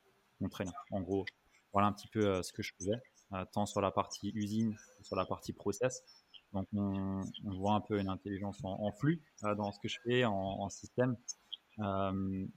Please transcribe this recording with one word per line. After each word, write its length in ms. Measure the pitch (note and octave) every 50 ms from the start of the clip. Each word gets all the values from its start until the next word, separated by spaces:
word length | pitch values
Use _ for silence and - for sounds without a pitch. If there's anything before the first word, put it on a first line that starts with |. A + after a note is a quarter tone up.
| _ _ _ _ _ _ _ -
contraignant. 340 | G2+ F#2 - - G2+ F#2 - - - -
En 80 | G#2 G2
gros, 260 | F2 F2 G2 G2 F#2+ - - _ _ _ _ - _ _
voilà 160 | - G2 G2+
un 60 | G#2 G2+
petit 160 | - - -
peu, 180 | - A2 G#2
euh, 160 | G2 F#2 F2+ F2
ce 80 | -
que 100 | - A2
je 120 | G2+ - _
faisais, 220 | - F2+ G2 A2+ B2 - - _ _ _ -
euh, 140 | G2 F#2 F#2 - -
tant 120 | G#2 G#2
sur 140 | - - G#2
la 100 | G2 F#2+
partie 420 | - G2+ - - - - G2+ G2+ G2+
usine 400 | G#2+ G#2 G2+ G#2+ A2 A2+ A2 G2+ - - - -
que 60 | - -
sur 100 | - -
la 100 | F#2+ F2+
partie 280 | - F#2+ - - - -
process. 500 | - - G2+ - - B2 B2+ - - - - - - _ _ - - _ _
Donc, 160 | - F#2+ F#2+ - G#2
on, 480 | G2+ G2+ G2 G2 G2 G2 G2 F#2+ F#2+ F#2+ G2 - - -
on 120 | G#2 F#2+
voit 160 | F#2 F#2+ G#2 G#2+
un 80 | G2+
peu 180 | - - G#2+ G2+
une 100 | G2 G2
intelligence 500 | F#2+ - - G#2 G2 F#2 G2+ G2+ - - -
en, 120 | F#2+ G2
en 140 | - G#2+ G2+
flux, 320 | - - C#3 D3+ E3+ D#3+ - _ _ - G#2+
euh, 100 | G#2 G#2
dans 160 | G#2+ G#2 G2+
ce 80 | - -
que 80 | -
je 120 | G#2 - - -
fais, 220 | A#2+ B2 B2+ B2
en, 80 | A2 G2
en 360 | F#2+ F#2+ G2 G2 G2+ G2 G2
système, 460 | - - - - - B2 B2+ C3 A#2 - - - - _ _ - - - _ _ - G#2+
euh, 640 | G#2 G2+ F#2+ G2 G2 F#2+ F#2+ G2 F#2+ F#2+ F#2+ F#2+ F#2+ - -